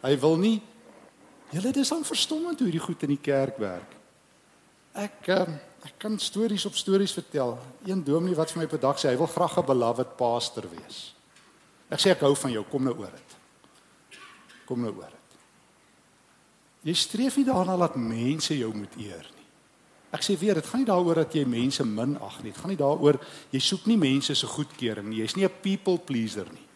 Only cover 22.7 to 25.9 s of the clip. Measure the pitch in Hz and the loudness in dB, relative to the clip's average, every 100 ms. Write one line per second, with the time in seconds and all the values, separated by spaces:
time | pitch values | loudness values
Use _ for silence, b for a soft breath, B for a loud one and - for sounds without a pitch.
22.7 | 185 143 151 147 143 B B B 131 - | 0 2 4 4 4 B B B -2 0
23.7 | 190 - 226 143 139 139 143 123 - 143 | 0 2 4 4 2 0 -2 -2 -4 -6
24.7 | - 117 104 101 110 110 196 190 185 196 | -4 -4 -4 -6 -4 -4 0 0 0 -2
25.7 | 196 - | 0 0